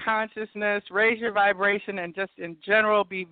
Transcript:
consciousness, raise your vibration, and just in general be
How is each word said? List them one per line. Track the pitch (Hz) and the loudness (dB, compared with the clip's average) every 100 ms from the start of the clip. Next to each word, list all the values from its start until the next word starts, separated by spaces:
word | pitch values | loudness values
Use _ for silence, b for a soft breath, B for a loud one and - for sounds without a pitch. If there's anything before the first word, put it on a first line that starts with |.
consciousness, | 226 220 220 - 214 208 208 208 - | -2 -2 -2 -8 -10 -4 -2 -2 -2
raise | 185 226 220 | 2 2 2
your | 226 | -2
vibration, | 202 202 190 202 202 - 196 | 2 2 2 0 0 -4 -8
and | 175 | -8
just | 180 190 - | -8 -8 -8
in | 170 160 | -12 -10
general | - 214 214 208 | 0 2 4 2
be | 190 185 175 | 0 -6 -10